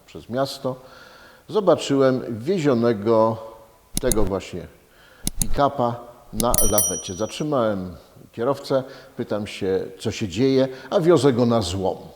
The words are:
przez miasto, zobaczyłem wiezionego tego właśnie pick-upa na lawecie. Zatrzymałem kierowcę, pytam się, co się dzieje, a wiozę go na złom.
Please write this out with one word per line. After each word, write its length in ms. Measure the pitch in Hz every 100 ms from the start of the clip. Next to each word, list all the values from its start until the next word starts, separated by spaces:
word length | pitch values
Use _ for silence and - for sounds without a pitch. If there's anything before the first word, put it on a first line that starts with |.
| _
przez 240 | 80 82
miasto, 460 | 123 135 - 131 - - - - - - - -
zobaczyłem 760 | 185 185 143 - 139 131 127 117 110
wiezionego 1000 | 131 196 143 117 120 104 107 113 113 110 - - - _ _ -
tego 240 | 127 107
właśnie 420 | 98 95 - 90 78 - _ _ - - - -
pick-upa 540 | - - 139 - 120 120 - - -
na 200 | 107 117 120 -
lawecie. 440 | 104 92 87 -
Zatrzymałem 840 | 90 107 - 151 139 110 98 90 85 - - -
kierowcę, 520 | - 123 139 - 135 131 - - -
pytam 300 | 120 104 104
się, 400 | - 98 92 82 -
co 100 | 113
się 180 | - 104
dzieje, 400 | 85 135 131 131 - -
a 100 | 202
wiozę 320 | 165 156 139
go 140 | 117 120
na 160 | 117
złom. 340 | 87 98 95 80 -